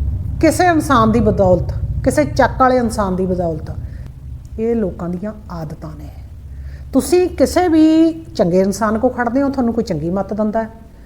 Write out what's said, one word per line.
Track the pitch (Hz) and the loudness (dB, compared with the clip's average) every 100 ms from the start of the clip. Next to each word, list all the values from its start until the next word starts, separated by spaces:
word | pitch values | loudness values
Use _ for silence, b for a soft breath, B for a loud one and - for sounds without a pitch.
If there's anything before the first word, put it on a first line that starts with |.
| - - - - | -2 -4 -4 2
ਕਿਸੇ | 320 311 359 | 2 4 4
ਇਨਸਾਨ | 320 277 233 220 | 2 4 4 4
ਦੀ | 233 | 4
ਬਦੌਲਤ, | 214 190 185 175 - - - - | 2 4 4 4 2 -4 -4 0
ਕਿਸੇ | 269 269 | 0 2
ਚੱਕ | 277 - 226 - | 0 2 2 4
ਵਾਲੇ | 254 254 | 4 4
ਇਨਸਾਨ | 226 220 196 185 | 0 -2 -2 0
ਦੀ | 185 | -2
ਬਦੌਲਤ। | 180 170 156 - - B B B B - - - - | 0 -2 -4 -8 -10 B B B B -14 -14 -12 -6
ਇਹ | 226 233 | -2 0
ਲੋਕਾਂ | 185 160 175 | -2 -4 -8
ਦੀਆਂ | 180 214 214 - | -6 -8 -10 -12
ਆਦਤਾਂ | 170 156 156 156 151 | -10 -10 -10 -12 -12
ਨੇ। | 143 - - - - B B B B | -14 -14 -16 -16 -14 B B B B
ਤੁਸੀਂ | 262 254 359 359 | -2 2 2 2
ਕਿਸੇ | - 269 339 359 | 2 2 2 4
ਵੀ | 320 311 320 330 | 6 6 6 4
ਚੰਗੇ | 320 - - 180 180 | 0 -10 -2 2 4
ਇਨਸਾਨ | 196 185 220 220 | 2 0 0 2
ਕੋਲ | 254 | 0
ਖੜਦੇ | 247 240 262 | 0 -2 0
ਹੋ, | 277 | 0
ਤੁਹਾਨੂੰ | 269 233 | 0 0
ਕੋਈ | 226 | 0
ਚੰਗੀ | 208 156 165 | -2 -2 -2
ਮੱਤ | 190 190 | -2 -4
ਦਿੰਦਾ | 208 214 226 | -2 -2 -2
ਹੈ, | 220 - - b | -4 -10 -20 b